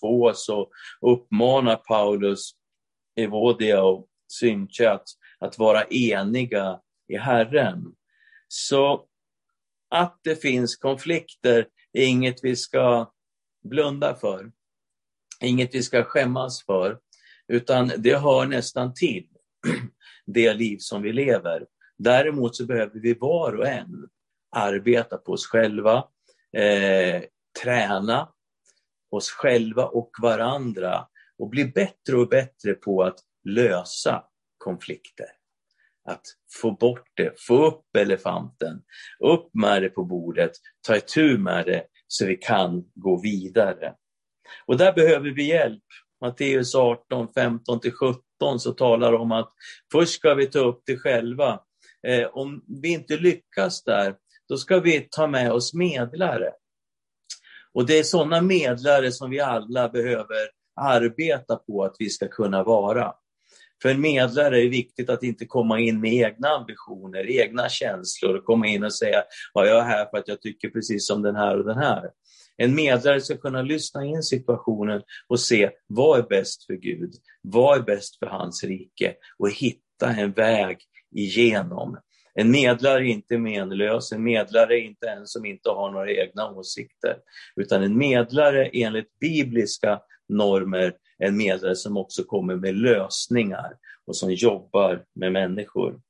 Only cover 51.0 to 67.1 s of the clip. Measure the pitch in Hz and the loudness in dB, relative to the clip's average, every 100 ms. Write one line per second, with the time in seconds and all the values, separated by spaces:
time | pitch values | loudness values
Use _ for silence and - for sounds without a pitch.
51 | 143 120 117 127 139 104 _ _ _ _ | 0 0 -2 -2 -2 -2 _ _ _ _
52 | - 123 - 127 139 143 - 139 156 165 | -2 -2 -2 -4 -8 -10 -14 -8 -4 -4
53 | 135 151 170 165 _ - 95 - - 104 | -4 0 2 0 _ -4 -4 -4 -2 0
54 | 98 101 _ _ - 139 - 185 170 156 | 0 -4 _ _ -10 -8 2 2 4 2
55 | 135 - 156 135 123 117 123 165 180 139 | 0 -2 0 2 2 0 -2 -2 -2 -2
56 | 120 156 185 117 92 - _ _ _ _ | -6 -4 -2 -2 -4 -8 _ _ _ _
57 | _ _ - - _ - _ 123 127 156 | _ _ -20 -20 _ -20 _ -2 2 4
58 | 156 180 151 165 180 185 139 120 135 143 | 4 2 2 2 4 4 2 0 2 4
59 | 127 123 131 135 143 117 107 123 120 120 | 2 -2 -6 -4 -2 -2 -4 -2 -2 -2
60 | 120 117 104 110 107 _ _ - 139 123 | -2 -2 -4 -6 -6 _ _ -6 0 2
61 | 117 117 165 143 - 113 - 101 98 - | 2 -2 -2 -2 -2 -6 -4 -2 -2 -4
62 | 104 - 95 - 104 95 95 113 101 113 | -8 -6 -6 -4 -2 0 2 2 2 0
63 | 107 - _ _ _ _ _ _ 131 135 | -4 -6 _ _ _ _ _ _ -2 0
64 | 156 139 127 123 147 127 120 127 120 - | 2 2 2 2 2 4 4 2 -4 -6
65 | 120 120 127 110 113 131 113 110 117 110 | -4 -4 -4 -8 -6 -2 0 2 0 0
66 | 110 123 110 107 139 151 113 107 - 95 | 0 2 2 0 -2 -2 -4 -16 -16 -16
67 | 95 | -12